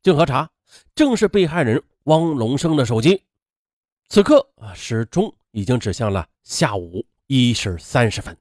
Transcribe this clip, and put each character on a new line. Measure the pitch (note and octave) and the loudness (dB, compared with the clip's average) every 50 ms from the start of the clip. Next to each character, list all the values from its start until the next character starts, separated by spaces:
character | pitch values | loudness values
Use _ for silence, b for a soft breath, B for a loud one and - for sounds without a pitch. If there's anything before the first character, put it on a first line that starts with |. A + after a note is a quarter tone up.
经 | _ F#3 E3+ | _ 2 2
核 | C#3 E3 | 2 2
查， | D#3 B2 C3+ D#3 - _ _ _ b b b b b _ | 0 0 -4 -4 -6 _ _ _ b b b b b _
正 | - D4+ C#4 A#3+ | 0 0 2 2
是 | G3+ A3 G3 | 0 0 0
被 | - G#3 F3+ | 2 0 0
害 | D#3 D#3 F3 D3 | 0 0 -2 0
人 | A2+ A2+ C#3+ - _ _ _ _ | 0 0 -2 -4 _ _ _ _
汪 | C#3+ D#3 D#3+ E3 E3 | 2 2 2 2 0
龙 | D3+ C3 A2 A2+ C3+ | -2 -2 -2 -2 -2
生 | C#3 - D#3+ D#3+ | -2 0 0 0
的 | D3 B2+ | 0 0
手 | A2 A#2+ A2 | 0 -2 2
机。 | A2+ D#3+ G3 F#3+ _ _ _ _ _ _ _ _ _ _ _ _ _ _ _ _ _ _ | 4 2 2 2 _ _ _ _ _ _ _ _ _ _ _ _ _ _ _ _ _ _
此 | - G#3+ | 2 2
刻 | G3+ - D4+ C#4 - _ _ | 4 6 4 4 4 _ _
啊， | _ - G#2 - | _ -20 -20 -18
时 | - - - A#2 A2 A2+ | -16 -10 -6 -4 -4 -4
钟 | - - E3+ G#3 G#3+ _ _ _ _ | -2 -2 -2 -2 -2 _ _ _ _
已 | _ G#2+ G2 | _ -6 -2
经 | F#2 B2 A#2 | -2 -2 -2
指 | - G#2+ F#2 | -2 -4 -4
向 | - A2+ G#2+ | -2 -2 -2
了 | G2 F#2 E2 _ _ _ _ | -2 -4 -6 _ _ _ _
下 | - - - E3+ B2+ G#2 | -10 -4 -2 -2 -2 -2
午 | F#2+ F2 E2+ F2 G2 - _ _ _ _ | -6 -10 -8 -10 -12 -12 _ _ _ _
一 | _ C#3 C3 B2 A#2+ A#2 | _ 2 2 4 2 2
时 | - - G#2 F2 E2 | 0 -4 -6 -6 -8
三 | - - - C3 A#2+ G#2+ | -10 -2 0 0 0 0
十 | - - | -2 -6
分。 | - - - _ | -12 -12 -18 _